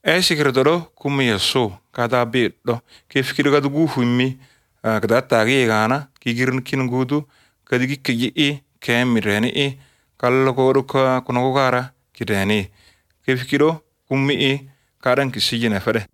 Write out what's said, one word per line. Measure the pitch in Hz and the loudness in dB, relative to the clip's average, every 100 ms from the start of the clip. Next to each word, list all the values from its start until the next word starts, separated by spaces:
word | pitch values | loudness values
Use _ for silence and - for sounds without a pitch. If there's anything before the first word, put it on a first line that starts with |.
E | - 170 | 0 0
sikiro | 180 156 147 | 0 2 2
todo | 127 135 170 165 | 2 2 0 -2
kumi | _ 143 139 | _ -4 0
Yesu | 123 107 - 135 113 95 _ | 0 0 0 0 -2 -6 _
kada | - 120 123 | -6 -2 0
bit | 117 123 113 - | 0 0 -2 -2
do | - 117 _ - _ | -6 -6 _ -20 _
ke | 139 | -4
fikiro | 131 - 143 | -2 0 2
kadu | 143 139 | 2 0
gufu | 143 160 - | 0 0 0
mi, | 120 123 131 131 - _ _ _ | 0 2 0 -4 -18 _ _ _
eh, | 110 110 | -2 -2
kada | 101 117 | 2 0
tagi | 131 117 110 135 120 | 2 2 2 2 2
gana | 110 110 139 143 _ | 2 2 -2 -4 _
ki | 123 | -6
girin | 117 127 127 | -2 -2 -2
kin | 127 135 127 | -4 -4 -2
gudu | 127 127 147 147 _ _ _ | -2 -2 -4 -6 _ _ _
kadi | _ 123 127 | _ -2 -2
ki | 139 | -4
kiji | - 117 123 - | -4 -2 -2 0
i | 143 143 _ _ | -2 -2 _ _
ke | - 120 | -2 0
mireni | 123 113 104 101 120 | 2 0 2 0 0
i | - 139 135 _ _ _ _ | -2 -4 -6 _ _ _ _
kallo | 123 127 135 | 0 2 2
kodu | 127 131 135 135 | 2 2 2 0
ka | 139 131 127 127 | 0 2 0 -2
kuno | 123 | -2
kugara | 131 135 131 123 127 _ _ | 0 0 0 0 -4 _ _
kideni. | - 117 101 98 107 98 _ _ _ _ _ - | -12 -4 -2 0 0 -2 _ _ _ _ _ -4
Ke | 127 | -4
fikiro | 123 139 156 160 _ _ _ | -2 2 2 0 _ _ _
kumi | 135 135 | -2 0
i | 123 135 139 135 _ _ _ | 0 0 -2 -8 _ _ _
karan | 127 127 135 | 0 0 0
ki | 117 | -2
siji | - 120 117 | -4 -2 0
ne | 101 | 0
fere. | 104 113 101 | -2 -2 -4